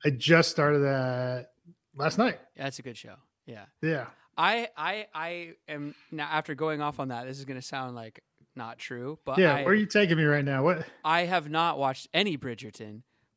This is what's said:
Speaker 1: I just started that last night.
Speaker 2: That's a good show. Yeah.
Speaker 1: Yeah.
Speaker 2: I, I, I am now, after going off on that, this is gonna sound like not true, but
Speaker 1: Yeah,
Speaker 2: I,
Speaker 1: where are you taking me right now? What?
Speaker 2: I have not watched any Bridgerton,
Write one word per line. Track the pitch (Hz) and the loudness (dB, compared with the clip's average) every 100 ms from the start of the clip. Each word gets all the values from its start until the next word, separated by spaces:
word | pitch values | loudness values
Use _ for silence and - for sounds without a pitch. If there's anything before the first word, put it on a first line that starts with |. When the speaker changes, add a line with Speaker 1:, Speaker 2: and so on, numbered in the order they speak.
| 147 | 0
Speaker 1:
I | |
just | 123 151 165 170 | 2 6 6 6
started | - 147 143 | 2 4 4
that | 139 135 127 123 127 127 - _ 170 - _ | 2 2 0 -2 -2 -6 -10 _ -20 -20 _
last | 139 156 190 | -4 0 2
night. | 240 - - - | 2 0 -10 -8
Speaker 2:
That's | 139 - | -8 -8
a | |
good | 123 110 | -12 -14
show. | - 95 _ _ - | -18 -20 _ _ -18
Yeah. | 110 101 _ | -18 -20 _
Speaker 1:
Yeah. | 160 147 117 - _ - | -4 -4 -6 -16 _ 0
Speaker 2:
I, | 175 233 233 - | 2 2 -2 -6
I, | 165 214 208 | -4 -4 -8
I | 156 165 175 165 - - | -8 -8 -8 -12 -16 -10
am | 151 147 - _ | -8 -8 -12 _
now, | 156 147 | -8 -2
after | 156 160 139 | -2 -2 -2
going | 156 151 | -2 -2
off | 147 143 | -2 -4
on | 135 | -6
that, | 120 131 | -6 -8
this | 139 | -10
is | |
gonna | 135 127 | -10 -10
sound | - 139 127 120 | -8 -8 -8 -10
like | 110 - _ _ _ 127 | -14 -18 _ _ _ -14
not | 113 123 | -12 -12
true, | - 123 127 156 139 | -10 -8 -8 -8 -2
but | 139 | 4
Speaker 1:
Yeah, | 170 143 | 4 4
Speaker 2:
I, | |
Speaker 1:
where | 156 | 4
are | 214 | 2
you | 208 | 4
taking | 208 190 165 | 2 4 4
me | |
right | 151 147 139 | 4 4 2
now? | 135 | 2
What? | 156 160 - - | 2 2 -4 -6
Speaker 2:
I | 156 170 | 0 2
have | 175 180 147 | 2 0 0
not | 156 170 143 | 0 0 0
watched | 135 131 - | -2 -2 -2
any | 165 208 147 | 0 2 0
Bridgerton, | 135 113 107 - 107 110 - _ _ | -6 -8 -12 -14 -14 -16 -20 _ _